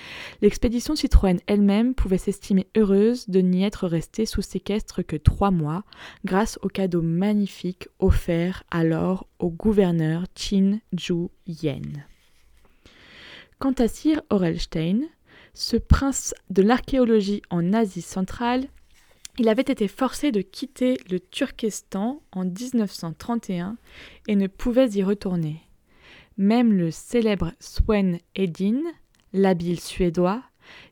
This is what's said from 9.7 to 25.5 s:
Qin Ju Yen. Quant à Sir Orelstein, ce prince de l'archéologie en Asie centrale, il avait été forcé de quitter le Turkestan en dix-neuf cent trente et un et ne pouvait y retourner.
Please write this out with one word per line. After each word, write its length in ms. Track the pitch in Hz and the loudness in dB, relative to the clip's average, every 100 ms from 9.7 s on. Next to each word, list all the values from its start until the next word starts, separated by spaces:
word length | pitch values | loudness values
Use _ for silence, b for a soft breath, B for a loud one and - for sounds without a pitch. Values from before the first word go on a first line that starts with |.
| 208 185 165 156 165 185 - | 2 4 2 0 -2 -6 -10
Qin 420 | - 196 196 208 - | -2 2 2 0 -6
Ju 360 | 170 - 175 180 _ - | -8 -4 -4 -4 _ -14
Yen. 580 | 160 156 135 147 147 - - _ _ _ _ _ _ B B B B B B B - | -6 -6 -6 -8 -12 -16 -20 _ _ _ _ _ _ B B B B B B B -6
Quant 140 | 269 262 | -2 0
à 80 | 226 | 0
Sir 340 | - 302 311 - | 0 0 0 0
Orelstein, 720 | 208 170 165 - 165 165 208 320 _ b b b - | 0 0 -2 -4 -4 0 0 -2 _ b b b -10
ce 220 | - 226 | -4 2
prince 580 | - - 277 262 - - - | 6 6 4 -2 -6 -10 -2
de 100 | 190 | 2
l'archéologie 800 | 202 247 - 262 233 220 196 208 - | 4 4 2 2 4 4 2 -4 -4
en 240 | 175 170 | -2 2
Asie 300 | 220 214 180 | 2 0 -2
centrale, 640 | - 190 190 - 240 254 277 - _ b b b - - | -8 -6 -6 -4 -2 -2 -4 -12 _ b b b -8 0
il 100 | 226 | 2
avait 140 | 220 | 4
été 240 | 277 262 202 | 2 0 -2
forcé 440 | - 254 - 294 | -2 -4 -2 -2
de 100 | 214 | 0
quitter 580 | 185 - 269 - 254 262 - | -4 -8 -12 -2 0 -2 -4
le 100 | 180 | -8
Turkestan 1040 | - - 262 - 220 - - 190 226 294 - | -6 -6 -6 -4 -6 -6 -8 -6 -4 -6 -10
en 140 | 185 185 | -8 -6
dix-neuf 460 | 180 254 247 202 | -6 -4 -2 -2
cent 220 | - 165 | -6 -12
trente 360 | 156 - 233 - | -10 -6 -6 -6
et 100 | 180 | -6
un 180 | 180 233 B B B B - | -6 -10 B B B B -2
et 80 | 208 | 0
ne 100 | 196 | 0
pouvait 440 | - 254 240 262 | -2 0 4 4
y 120 | 202 | 2
retourner. 640 | 190 202 196 175 156 | 0 -2 -2 -4 -4